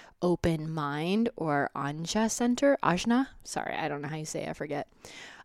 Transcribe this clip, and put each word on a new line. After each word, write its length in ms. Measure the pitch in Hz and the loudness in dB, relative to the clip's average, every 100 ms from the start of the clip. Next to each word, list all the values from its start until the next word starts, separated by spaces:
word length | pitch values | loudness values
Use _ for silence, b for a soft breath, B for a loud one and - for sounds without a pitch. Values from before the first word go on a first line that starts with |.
| B B | B B
open 480 | 180 170 175 160 156 | 0 2 2 0 -2
mind 600 | 160 143 147 165 208 233 - | -4 -2 -2 0 2 2 0
or 340 | 165 143 139 - | 0 2 2 -2
Ajna 520 | 139 151 165 214 220 | -4 -4 -2 0 0
center, 480 | - 240 247 285 277 | 2 0 4 4 4
Ajna, 460 | - 180 233 240 269 - | 2 2 2 2 0 -6
sorry, 320 | - - - - | -8 -6 -4 -4
I 100 | 156 | -4
don't 160 | 143 | -4
know 60 | 143 | -6
how 80 | 156 | -6
you 80 | |
say 180 | 156 156 | -6 -6
it, 60 | - | -6
I 60 | |
forget. 340 | 160 151 143 - _ B B B B | -6 -6 -6 -8 _ B B B B